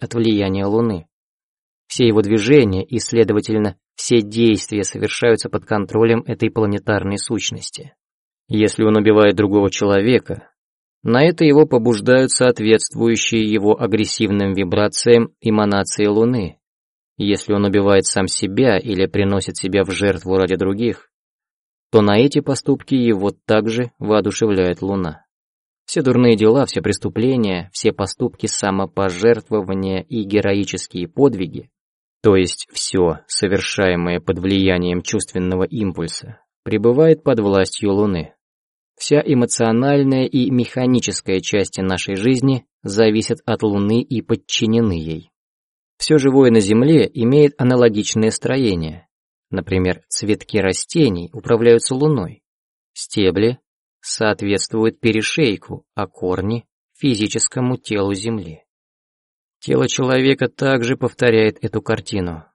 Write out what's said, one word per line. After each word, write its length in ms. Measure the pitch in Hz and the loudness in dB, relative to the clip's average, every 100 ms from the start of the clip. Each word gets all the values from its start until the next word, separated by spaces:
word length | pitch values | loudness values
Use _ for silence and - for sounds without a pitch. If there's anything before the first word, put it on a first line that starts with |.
от 120 | - | -8
влияния 520 | 117 113 104 95 95 98 | -2 0 2 0 -2 0
Луны. 420 | 110 117 92 - _ _ _ _ _ _ _ _ | 0 0 -4 -10 _ _ _ _ _ _ _ _
Все 180 | - 120 | 0 2
его 160 | 107 | 2
движения 600 | 101 110 101 147 110 95 | 2 0 4 4 4 0
и, 160 | - 113 | -4 -6
следовательно, 800 | - 117 104 104 - 110 104 - _ - | -2 0 2 0 0 -2 -2 -6 _ -14
все 260 | - 120 | 0 0
действия 600 | 104 110 117 104 - 107 | 0 0 2 2 -2 -6
совершаются 680 | 95 101 104 - 120 110 - | -6 -6 -6 -2 2 2 0
под 160 | 104 - | -8 -4
контролем 580 | 110 98 110 113 113 - | -4 -2 0 2 2 -2
этой 240 | 113 110 | -4 -2
планетарной 680 | 113 107 101 - 104 95 101 | 0 -2 -2 -2 -2 -2 -6
сущности. 760 | - 110 - 101 - - - _ _ _ _ _ _ | -4 -6 -6 -10 -14 -16 -20 _ _ _ _ _ _
Если 340 | 107 104 - | 0 0 2
он 140 | 107 107 | 2 4
убивает 380 | 104 107 104 95 | 4 6 6 4
другого 340 | 101 101 98 | 2 2 0
человека, 800 | - 101 98 107 120 - 80 - _ _ _ _ _ | 0 0 2 2 0 0 -10 -12 _ _ _ _ _
на 200 | 110 120 | -2 2
это 220 | 160 165 160 | 2 4 4
его 200 | 143 156 | 6 4
побуждают 680 | 127 117 107 107 127 131 | 4 2 0 2 2 2
соответствующие 1160 | - 127 120 107 107 - 110 117 110 - 113 110 | 2 2 2 2 2 2 -2 0 0 0 -2 0
его 300 | 107 101 107 | 0 2 2
агрессивным 760 | - 107 104 - 107 101 98 | 0 -2 -2 -2 -2 0 0
вибрациям 800 | 95 90 104 104 - 120 117 113 - | -2 -2 0 -2 0 4 4 4 -4
эманации 680 | 113 107 104 101 95 - 104 | -2 0 2 0 -2 -2 0
Луны. 520 | 104 117 127 87 - _ _ _ _ _ - | 2 0 -2 -6 -10 _ _ _ _ _ -6
Если 360 | 101 98 - | -2 -2 -2
он 100 | 101 | 0
убивает 420 | 101 101 98 98 92 | 2 2 4 2 2
сам 220 | 104 95 | -2 -2
себя 500 | - 95 101 131 95 | -4 -4 0 2 2
или 280 | 117 92 92 | -2 -2 -2
приносит 500 | 101 98 98 - 87 | 0 0 -2 -4 -8
себя 280 | 95 98 | -2 -2
в 80 | 95 | -2
жертву 440 | 90 101 90 92 95 | -2 -2 -2 -2 0
ради 180 | 90 90 | 0 0
других, 500 | 95 101 117 - _ _ _ _ _ _ _ _ _ | -2 -2 -4 -4 _ _ _ _ _ _ _ _ _
то 100 | 113 | 2
на 160 | 104 104 | 4 4
эти 220 | 139 147 | 2 0
поступки 560 | 143 131 - 131 - 135 | -2 -4 -2 -4 -2 0
его 360 | 117 101 101 | 0 0 -2
также 600 | - - 110 107 113 123 - | -6 -2 0 0 -4 -6 -8
воодушевляет 840 | 107 107 101 - 110 95 90 87 | -2 0 0 -2 -2 0 0 -2
Луна. 440 | 95 101 87 76 _ _ _ _ _ _ - | -4 -4 -4 -8 _ _ _ _ _ _ -8
Все 160 | 175 | -2
дурные 360 | 131 120 123 110 | 0 4 4 4
дела, 280 | 110 131 120 | 4 4 0
все 160 | 98 | -2
преступления, 880 | 87 95 - - 123 127 104 92 90 | -2 -2 -4 -2 -2 0 -2 -4 -8
все 180 | - 110 | -4 -4
поступки 540 | - 95 - 123 - 110 | -2 -8 -6 -8 -6 -8
самопожертвования 1500 | - 101 98 95 - 98 87 113 113 - 107 92 95 95 92 | -4 -4 -4 -4 -4 -4 0 0 0 -4 -6 -4 -6 -4 -6
и 240 | - 117 | -6 -8
героические 840 | 98 104 98 101 95 90 - 90 85 | -2 -2 0 -2 -4 -8 -10 -10 -8
подвиги, 600 | - 139 104 92 127 - _ _ _ _ _ | 0 0 0 -8 -10 -18 _ _ _ _ _
то 140 | 107 95 | 2 4
есть 300 | 90 - - | 2 -4 -12
всё, 460 | - - 98 87 78 _ | -10 -6 0 0 -2 _
совершаемое 920 | - 98 95 - - 95 87 87 87 | -4 -2 -2 -4 -2 0 0 -2 -4
под 180 | - 85 | -4 -4
влиянием 600 | 95 98 95 90 90 90 | 0 2 2 0 0 -4
чувственного 640 | - 107 - 92 92 92 | -4 -6 -6 -4 -4 -2
импульса, 760 | 92 117 101 85 82 - - - _ _ | -4 -4 -6 -6 -8 -10 -16 -20 _ _
пребывает 600 | - 107 113 127 160 156 | -4 0 2 4 4 4
под 180 | 143 120 | 2 0
властью 500 | 101 98 92 - 104 | 2 2 0 -2 -2
Луны. 440 | 98 104 90 78 _ _ _ _ _ _ _ | 0 0 -2 -8 _ _ _ _ _ _ _
Вся 240 | - 147 - | 0 0 2
эмоциональная 1040 | 127 120 - 113 113 135 143 135 131 127 | 0 0 0 0 2 2 2 2 0 0
и 220 | 131 123 | 0 0
механическая 920 | 127 113 - 127 127 - - - 92 | 0 -2 -2 0 0 -2 -6 -2 -2
части 400 | - 104 95 - | 0 -2 -2 -4
нашей 340 | 95 92 - 95 | -4 -4 -4 -2
жизни 500 | 117 127 135 127 - _ | 0 2 0 -2 -6 _
зависят 560 | 107 101 110 110 107 117 - | -6 2 2 2 -2 -6 -4
от 180 | 110 | -2
Луны 380 | 107 101 101 117 | 0 0 0 0
и 200 | - 110 | -2 -6
подчинены 720 | - 117 - - 110 113 110 | -4 -6 -4 -4 0 2 0
ей. 380 | 85 78 80 - _ _ _ _ _ _ _ | -2 -6 -10 -12 _ _ _ _ _ _ _
Всё 200 | - 156 | 0 2
живое 320 | 135 135 127 | 4 4 6
на 100 | 113 | 4
Земле 480 | 98 107 139 160 98 | 4 2 4 4 2
имеет 480 | - 117 143 143 - | -2 2 4 4 2
аналогичное 680 | 123 127 120 104 101 113 110 | 0 4 4 2 -2 0 0
строение. 800 | 104 - 131 120 87 80 82 _ _ _ _ _ | -2 -4 -2 0 -2 -6 -10 _ _ _ _ _
Например, 540 | 95 82 92 90 90 _ | -8 -4 -2 0 -2 _
цветки 520 | - 104 104 - 107 | -8 -4 -4 -2 -2
растений 680 | 95 92 - 170 139 87 85 | 0 -2 -4 0 0 0 -8
управляются 600 | 117 - 117 117 117 - 131 | -12 -2 2 6 4 2 -2
Луной, 460 | 151 135 87 120 _ _ _ _ _ | 0 0 -4 -12 _ _ _ _ _
стебли 680 | - - - 95 87 113 127 _ _ _ _ | -18 -8 0 0 2 0 -2 _ _ _ _
соответствуют 1000 | - - 110 101 101 98 - 113 110 - | -12 -4 -2 -2 -2 -2 -2 -2 -2 0
перешейку, 840 | 117 110 104 - 139 92 - 85 _ | -2 0 -2 -2 -2 -2 -8 -16 _
а 140 | - 98 | -10 -10
корни — 580 | - 90 90 98 117 - _ _ _ | -6 -6 -4 -4 -6 -10 _ _ _
физическому 800 | 147 110 107 117 - 135 123 123 | -2 -2 -2 -2 -4 -4 -4 -4
телу 360 | - 104 98 | -4 -2 -2
Земли. 500 | 98 110 113 82 78 _ _ _ _ _ _ _ _ _ _ | -4 -6 -8 -10 -18 _ _ _ _ _ _ _ _ _ _
Тело 280 | - 131 131 | -2 -2 0
человека 600 | - 127 131 131 135 123 | -2 -2 0 2 0 -2
также 480 | - 139 131 117 127 | -2 -2 -2 -2 -4
повторяет 640 | 127 - 123 113 110 - | -4 0 2 4 2 -2
эту 200 | 110 110 | -8 -6
картину. 640 | - 110 - 104 87 80 - | -4 -6 -4 -6 -6 -8 -16